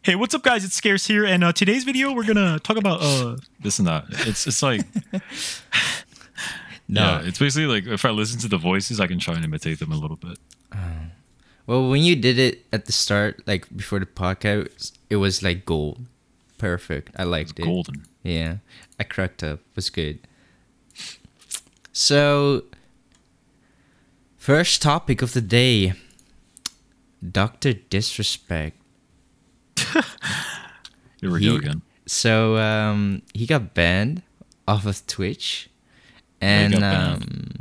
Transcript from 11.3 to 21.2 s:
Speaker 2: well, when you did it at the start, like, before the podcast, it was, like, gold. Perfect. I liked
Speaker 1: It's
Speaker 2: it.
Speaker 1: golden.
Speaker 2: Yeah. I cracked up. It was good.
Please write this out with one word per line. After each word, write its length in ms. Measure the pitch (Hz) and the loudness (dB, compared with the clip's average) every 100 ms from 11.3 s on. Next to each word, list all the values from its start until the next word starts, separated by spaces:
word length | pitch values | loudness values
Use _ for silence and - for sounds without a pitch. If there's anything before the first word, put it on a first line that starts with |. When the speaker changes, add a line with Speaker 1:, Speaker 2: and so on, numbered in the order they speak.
| _ _ _ - | _ _ _ -2
Speaker 2:
well, 220 | 123 131 | 0 2
when 140 | 139 | 4
you 140 | 170 165 | 4 4
did 220 | 120 123 | 2 4
it 280 | 131 - _ | 2 0 _
at 140 | 110 - | -6 -2
the 60 | |
start, 540 | - - 101 104 - - | -2 2 2 0 -4 -4
like, 280 | 95 - | -4 -4
before 260 | 98 - 101 | -12 -4 -4
the 60 | 95 | -4
podcast, 880 | - 90 95 107 104 - - - _ _ | -4 -4 -2 -2 -2 -4 -10 -16 _ _
it 80 | 104 | 0
was, 260 | 98 92 | 2 0
like, 220 | 95 87 | -2 -2
gold. 400 | - 80 76 - 123 _ _ _ _ _ | -2 -2 -2 -6 -16 _ _ _ _ _
Perfect. 540 | 107 87 - 73 - - | -4 -4 -4 -8 -8 -6
I 60 | |
liked 260 | 90 85 78 | -4 -2 -4
Speaker 1:
It's 80 | 78 | -6
Speaker 2:
it. 40 | |
Speaker 1:
golden. 400 | 82 90 82 69 - _ | -4 -4 -4 -10 -16 _
Speaker 2:
Yeah. 340 | - 82 80 95 _ - - _ | -6 -4 -4 -6 _ -20 -20 _
I 60 | |
cracked 380 | - - 92 - | -8 -4 -4 -4
up. 180 | 78 76 | -8 -8
It 160 | _ - | _ -8
was 140 | 92 | -6
good. 280 | - 76 76 _ _ _ _ _ _ _ - - - | -4 -6 -6 _ _ _ _ _ _ _ -20 -18 -18